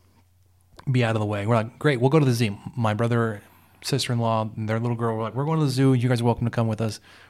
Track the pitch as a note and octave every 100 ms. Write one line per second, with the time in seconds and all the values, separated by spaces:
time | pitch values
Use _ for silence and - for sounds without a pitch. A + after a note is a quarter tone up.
0 | _ _ _ _ _ _ _ - - B2+
1 | A2+ A2 G#2 G#2 G2+ A#2 A2 - D3+ B2+
2 | C3 D#3+ C3+ A#2 A2+ G#2 - - A2 G#2+
3 | A#2 A#2 A2+ G#2 - - _ _ - C3+
4 | - A#2+ A2+ A2 A2 A2+ G#2+ A2+ A#2+ A#2
5 | A#2 A2 A2 A2+ D3 D#3+ D3 B2 C3+ C3
6 | B2 B2 A#2+ A#2 A#2 - A2+ G#2+ A2 G2+
7 | - -